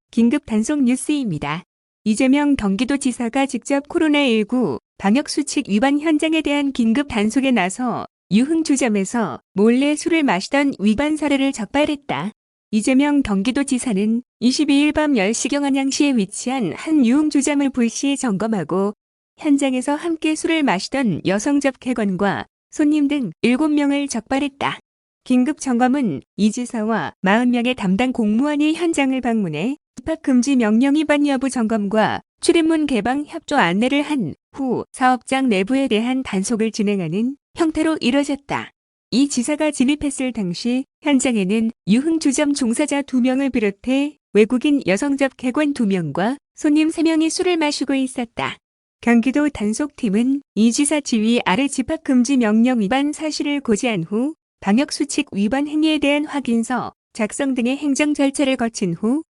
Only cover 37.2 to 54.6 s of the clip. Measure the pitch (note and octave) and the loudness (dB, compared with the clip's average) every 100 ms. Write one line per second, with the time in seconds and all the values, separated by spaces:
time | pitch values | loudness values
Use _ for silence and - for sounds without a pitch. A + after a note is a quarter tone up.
37.2 | A#3+ C#4+ _ - D#4+ D#4 D#4+ D#4 A#3+ C#4 | -2 -6 _ -2 0 0 0 0 0 0
38.2 | C#4+ C#4 - A#2+ - _ _ _ _ A3+ | 0 -4 -6 -8 -8 _ _ _ _ 0
39.2 | C#4+ B3+ A#3+ G3 G3+ - B3+ D4 D4 - | 0 0 -2 -2 -2 0 0 0 -4 -4
40.2 | B3+ A#3 F3+ F3 A#3 B3+ - _ D4+ C4+ | -4 -4 -6 -4 -2 -4 -4 _ 0 2
41.2 | C4+ A3 F#3 A3+ A3+ - - A#3 D#4+ D#4+ | 2 0 0 0 -2 -2 0 2 2 0
42.2 | D4 C4 D4 C#4+ A#3 A#3 D4 C#4+ C#4+ B3+ | 0 2 0 0 0 0 -2 -2 -2 0
43.2 | B3+ B3+ C#4 A#3+ G#3 G3+ B3 C4+ C#4+ - | 0 0 -2 0 -2 -2 -2 -2 -2 -6
44.2 | _ G3+ A3 B3 D4+ C#4+ - G3 C#4+ C#4 | _ 2 4 2 2 2 0 0 0 0
45.2 | C4+ - B3+ C4+ D4+ C#4 G#3 F#3+ D#3 D#3+ | 0 -2 -4 0 0 0 0 0 -2 -2
46.2 | G#3 C#4 _ - D4+ D4+ D#4 E4 D#4+ D#4+ | -2 -4 _ -4 2 2 2 2 2 2
47.2 | D#4+ E4+ F#4 E4+ D4 D4 C#4+ C4+ C4 - | 0 0 0 0 0 -2 -2 -2 -2 -4
48.2 | A#3+ - - - _ _ _ _ A#3 A#3 | -8 -6 -8 -10 _ _ _ _ 2 4
49.2 | C4 D4 D4 - G#3 A3 D4 - G#3+ G3+ | 4 2 0 0 -4 -2 -6 -4 -2 0
50.2 | B3+ C#4 - G3 A3+ A#3 C#4+ D4+ - A3+ | 0 -2 -2 2 2 2 0 0 0 0
51.2 | G#3+ A#3+ - F#3+ C#4 C#4 B3+ D#4+ - B3+ | 2 2 2 0 0 -2 -4 -4 0 2
52.2 | A#3+ C4+ G#3+ A3 B3 A#3+ G3 C4 D4 D4+ | 2 2 4 4 4 2 0 0 -2 -4
53.2 | D#4 D4 D4 C#4+ B3+ G#3 B3 G3+ E3 G#3 | -6 -4 -4 -2 -2 -2 0 -2 -4 -4
54.2 | C#4 - _ _ | -4 -6 _ _